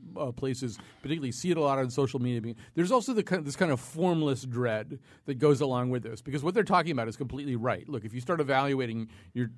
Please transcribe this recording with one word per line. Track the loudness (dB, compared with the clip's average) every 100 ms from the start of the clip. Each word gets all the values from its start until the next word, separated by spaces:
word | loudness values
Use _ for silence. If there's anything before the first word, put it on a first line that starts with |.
| -14 -6
uh, | -6
places, | -4 -4 -2 -6 -8 -18 -14
particularly | -6 -4 -4
see | -4 0
it | 2
a |
lot | 4 2
on | 0
social | 2 0 2
media, | 0 -2
being, | -4 -10 -6
there's | 0 4
also | 4 4
the | 0
kind, | 0 -2
this | -2 0
kind | 2
of | 2
formless | -2 0 2 4 2 0
dread | -2 0 0 0 -4 -12 -16 -14
that | -6 2
goes | 4 6
along | 4 2 2
with | -2
this. | -4 -10
Because | -6 -2
what | 0
they're | 0
talking | 4 4 4
about | 0 -2
is | -4
completely | -8 -6 -4 -2
right. | 0 -2 -4
Look, | -8
if | -6
you | -8
start | -2 -2
evaluating | 2 2 2 0 -2 -4 -8 -12 -8
your, | -4 -4